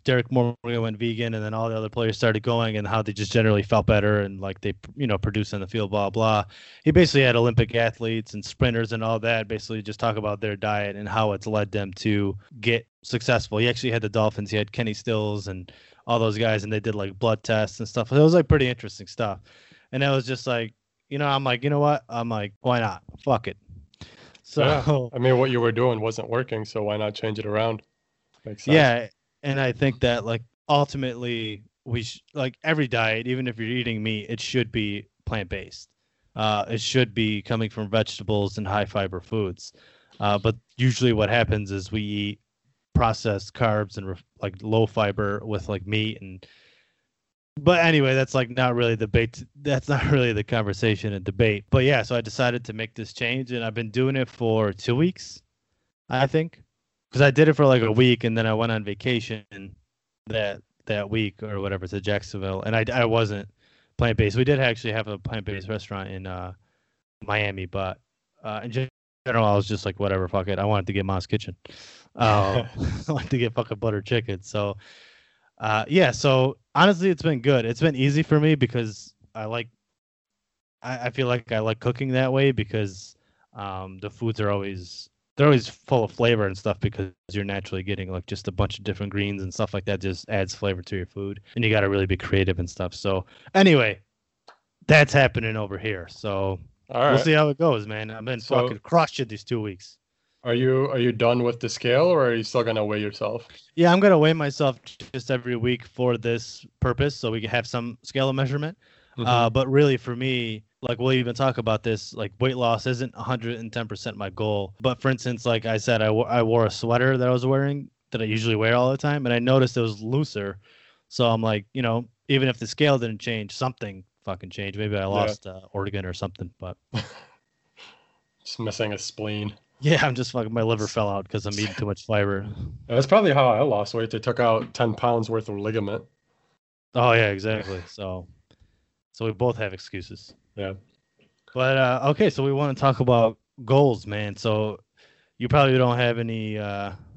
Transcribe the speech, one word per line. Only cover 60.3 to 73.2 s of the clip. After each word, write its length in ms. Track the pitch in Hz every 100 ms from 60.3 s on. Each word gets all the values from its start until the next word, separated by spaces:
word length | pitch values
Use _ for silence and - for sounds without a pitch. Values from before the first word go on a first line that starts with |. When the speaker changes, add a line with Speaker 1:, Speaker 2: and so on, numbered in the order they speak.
| 107 101 101 _ _ -
Speaker 1:
that 220 | 104 101
week 320 | 113 107 -
or 180 | 107 101
whatever 260 | 98 95 92
to 140 | 101
Jacksonville, 600 | 98 101 - 101 95 95
and 120 | 107 113
I, 80 | 110
I 120 | 123 117
wasn't 420 | 113 107 101 101 _ _ _ _ -
plant-based. 380 | 120 110 104 110
We 80 |
did 160 | 131 139
actually 320 | 127 117 117
have 160 | 110 104
a 100 | 98
plant-based 520 | - 110 92 98 98
restaurant 400 | 107 - 98 98
in, 180 | 95 95
uh, 260 | 90 90 92 _ _ _ _ _ -
Miami, 440 | 104 104 104 95 92
but, 320 | 98 95 - _ _ _ _
uh, 180 | 110 107 117
in 60 |
gen-, 180 | 117 131 _ _ _ 127
general, 200 | 117 107
I 100 | 101
was 100 | 98
just 180 | 104 101
like, 120 | 92
"Whatever, 280 | 101 95 92
fuck 220 | 98 95
it." 100 | 95
I 60 | 101
wanted 220 | 104 92
to 60 |
get 120 | 98 95
Mom's 200 | 95 -
Kitchen. 300 | 107 - 90 - - - - _ -
Um, 520 | 113 104 98 107 117
<laughs> 20 | -
Speaker 2:
<laughs> 320 | - 104 -
Speaker 1:
I 40 |
wanted 160 | 143